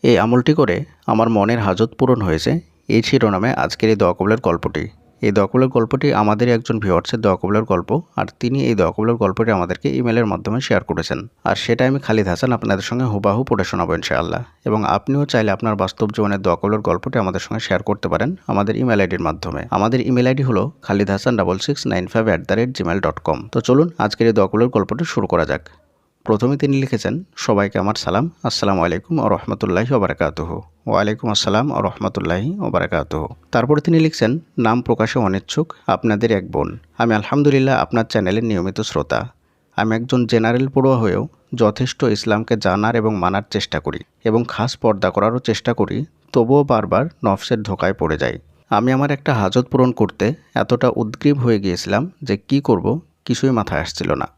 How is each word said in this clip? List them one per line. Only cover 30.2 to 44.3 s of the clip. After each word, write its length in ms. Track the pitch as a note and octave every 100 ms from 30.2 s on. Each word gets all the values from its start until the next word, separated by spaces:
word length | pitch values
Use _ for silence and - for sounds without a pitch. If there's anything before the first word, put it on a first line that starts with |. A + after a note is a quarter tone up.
| E2 D#2 D#2+ E2 - _ -
"ওয়ালাইকুম 440 | G2 G#2 G#2+ A#2+
আসসালাম 400 | G#2 - G#2 C#3
ওয়া 100 | -
রাহমাতুল্লাহি 760 | G2+ - G2 - F#2 F2 B2 G3+
ওয়া 120 | F#3
বারাকাতুহু।" 580 | F2 - E2 C#2+ D#2 D2+ - _
তারপরে 280 | A2+ B2 D3
তিনি 200 | D#3 E3
লিখছেন, 380 | D#3+ - A2+ D3 - -
নাম 240 | A2+ A#2+
প্রকাশে 360 | B2 A#2 A2 B2+
অনিচ্ছুক, 540 | G#2 G2 - - D#3+ - -
আপনাদের 460 | F#2+ A#2 G#2+ A2+
এক 180 | G#2 F#2
বোন। 280 | - - G#2+ _ -
আমি 160 | A#2
আলহামদুলিল্লাহ 680 | G#2+ G#2 C#3+ C#3+ C#3 C3+ C3+
আপনার 240 | - A#2
চ্যানেলের 400 | A2+ A2+ F#2 G#2
নিয়মিত 360 | A#2 G2+ F#2 F#2
শ্রোতা। 480 | A2 D#2+ C#2+ A#1+ B2 _ _ _ _ -
আমি 200 | A2 A2+
একজন 300 | A#2+ B2+ A#2
জেনারেল 420 | A#2 A2+ B2 C3+
পড়ুয়া 300 | C3+ C3 B2+
হয়েও 300 | A2 F#2 C3+ _ _
যথেষ্ট 480 | A#2 A2 G#2 B2+ -
ইসলামকে 540 | B2+ G#2 - G#2+ A2 A2+
জানার 400 | G2+ F#2+ G#2+ A#2
এবং 200 | A2 G#2
মানার 260 | F2+ G2 G2+
চেষ্টা 300 | G#2 - D2
করি 180 | D2 C#2+ - _
এবং 200 | A2+